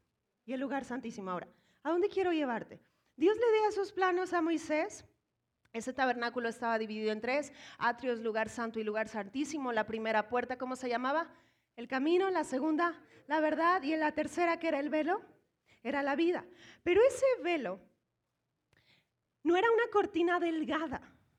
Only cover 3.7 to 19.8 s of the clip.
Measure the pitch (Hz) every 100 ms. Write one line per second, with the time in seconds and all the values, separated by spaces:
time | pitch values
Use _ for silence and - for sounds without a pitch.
3.7 | 415 392 359 370 359 370 339 320 320 302
4.7 | 302 403 - - _ _ _ _ _ _
5.7 | 226 240 254 262 240 233 240 233 226 233
6.7 | 226 220 214 214 214 233 277 294 - -
7.7 | - 233 240 269 233 226 214 220 247 226
8.7 | 220 214 214 214 220 196 262 294 302 254
9.7 | 226 214 220 220 220 214 247 240 254 254
10.7 | 254 254 233 262 302 330 - _ _ _
11.7 | - 240 262 294 359 381 359 302 254 311
12.7 | 311 339 330 - - - 311 302 302 330
13.7 | 370 269 320 302 302 302 - 349 339 330
14.7 | 285 285 311 302 427 - - _ _ _
15.7 | _ 233 285 285 285 339 339 - - -
16.7 | - - 359 523 539 539 453 311 330 208
17.7 | 190 - _ _ _ _ _ _ _ _
18.7 | _ _ _ _ _ _ _ 302 349 466
19.7 | 453